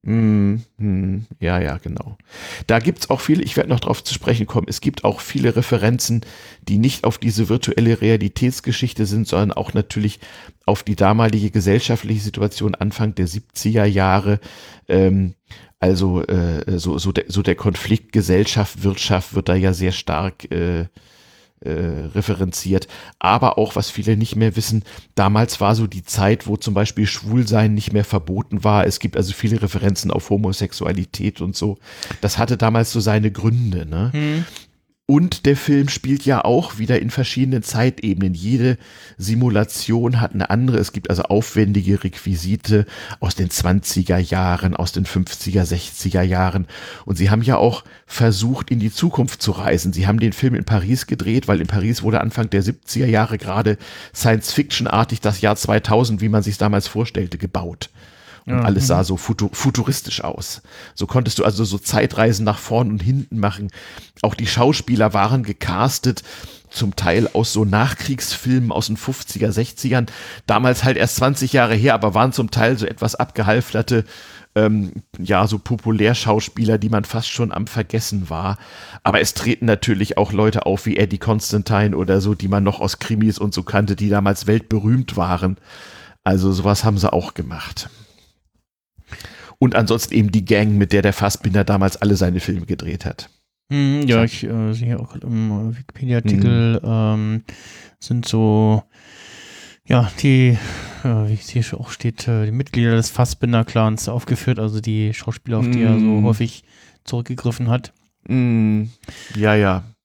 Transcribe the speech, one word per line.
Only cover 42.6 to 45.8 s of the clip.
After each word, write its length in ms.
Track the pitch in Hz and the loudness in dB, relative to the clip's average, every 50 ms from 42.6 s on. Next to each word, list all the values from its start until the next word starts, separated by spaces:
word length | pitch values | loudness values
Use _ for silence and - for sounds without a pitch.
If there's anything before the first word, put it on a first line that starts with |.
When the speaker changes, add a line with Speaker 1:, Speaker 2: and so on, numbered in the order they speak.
| - 113 110 104 101 - - - - - - _ | 0 2 2 2 2 0 -6 -16 -14 -14 -10 _
Speaker 1:
aus 160 | - 92 - | -4 -4 -2
den 140 | - 95 87 | -2 -4 -2
zwanziger 680 | - - - 90 92 101 - - - 98 90 - 90 | -2 -2 0 2 2 2 0 -2 -2 -2 0 2 2
Jahren, 600 | 90 90 - 92 92 92 90 87 90 98 92 82 | 0 0 0 0 0 2 0 0 0 0 -2 -2
aus 160 | - 92 92 - | 0 -4 -4 -2
den 120 | 90 95 | -4 -4
fünfziger, 600 | - - 95 90 - - - - 101 92 98 90 | -2 0 -2 -2 -2 -6 -8 -6 0 0 0 2
sechziger 560 | 80 87 87 | 2 -2 -4